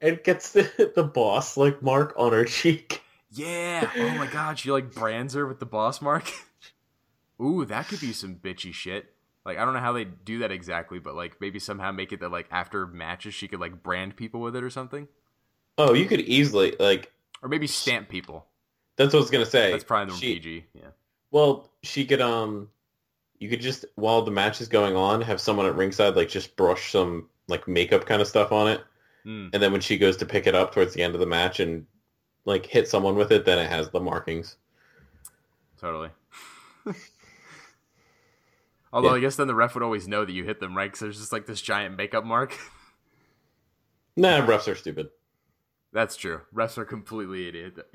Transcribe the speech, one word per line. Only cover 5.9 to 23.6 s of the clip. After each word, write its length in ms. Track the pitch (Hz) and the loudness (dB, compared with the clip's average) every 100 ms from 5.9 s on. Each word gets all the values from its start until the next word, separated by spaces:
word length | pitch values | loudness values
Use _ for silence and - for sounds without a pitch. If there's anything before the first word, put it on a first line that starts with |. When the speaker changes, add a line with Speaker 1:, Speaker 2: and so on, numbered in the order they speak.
| 139 | -2
Speaker 2:
mark. 280 | 143 151 - - - _ - _ | -2 -2 -4 -14 -18 _ -20 _
<laughs> 560 | _ _ _ _ _ - | _ _ _ _ _ -6
Ooh, 240 | 131 180 135 | -2 -2 -2
that 220 | 107 160 | -6 -8
could 120 | 196 | -8
be 120 | 139 | -8
some 220 | 110 98 87 | -8 -12 -12
bitchy 360 | 92 92 92 | -12 -12 -12
shit. 400 | 82 92 98 - _ _ _ 95 | -12 -10 -10 -12 _ _ _ -10
Like, 100 | 90 | -4
I 80 | |
don't 80 | 120 | -2
know 80 | 127 | -2
how 120 | 123 | -2
they 100 | 120 | -4
do 360 | 101 87 92 113 | -6 -12 -10 -6
that 100 | 110 | -4
exactly, 460 | 95 87 85 82 90 | -6 -6 -8 -8 -12
but, 160 | 78 | -12
like, 260 | 76 87 - | -12 -12 -10
maybe 180 | 101 98 | -10 -10
somehow 340 | - 98 98 | -12 -8 -8
make 200 | 95 95 | -8 -10
it 80 | 98 | -10
that, 100 | 90 | -8
like, 160 | 87 85 | -10 -8
after 360 | 87 85 101 92 | -8 -6 -6 -8
matches 460 | 87 82 87 104 | -10 -12 -12 -12
she 160 | - 98 | -14 -12
could, 120 | 92 | -10
like, 220 | 85 87 | -10 -12
brand 340 | 90 90 98 - | -8 -6 -8 -10
people 240 | 113 117 | -12 -8
with 140 | 117 | -8
it 80 | 127 | -8
or 60 | 123 | -10
something. 400 | 131 127 143 147 _ _ _ _ _ _ - | -10 -12 -14 -16 _ _ _ _ _ _ 4
Speaker 1:
Oh, 160 | 147 | 6
you 100 | 123 | 6
could 160 | 190 214 | 6 2
easily, 540 | - 127 143 104 92 - | 4 4 4 6 4 4
like, 320 | 101 95 - _ _ - | 4 4 0 _ _ -14
Speaker 2:
Or 60 | 131 | -6
maybe 180 | 151 147 | -4 -4
stamp 440 | - - 120 101 | -4 -2 -2 -4
people. 360 | 95 - 80 - _ _ _ _ - | -12 -12 -16 -18 _ _ _ _ 4
Speaker 1:
That's 180 | 139 | 6
what 60 | 147 | 6
I 20 | |
was 80 | - | 4
gonna 160 | 135 113 | 2 4
say. 240 | 131 104 | 4 4
Speaker 2:
That's 140 | 87 | 2
probably 280 | - 110 98 | 0 -2 0
the 60 | 90 | -6
Speaker 1:
She 160 | 120 | -4
Speaker 2:
P 60 | 87 | -4
G, 240 | 80 82 - | -6 -14 -16
yeah. 140 | - 78 _ _ _ _ | -20 -20 _ _ _ _
Speaker 1:
Well, 400 | 147 147 139 - _ | 4 4 4 -4 _
she 220 | - 143 | -10 -4
could, 160 | 131 135 | 0 2
um, 480 | 120 117 110 104 104 _ _ _ _ _ _ - | 2 0 -2 -6 -10 _ _ _ _ _ _ -14
you 100 | 104 | -6
could 140 | 117 | -4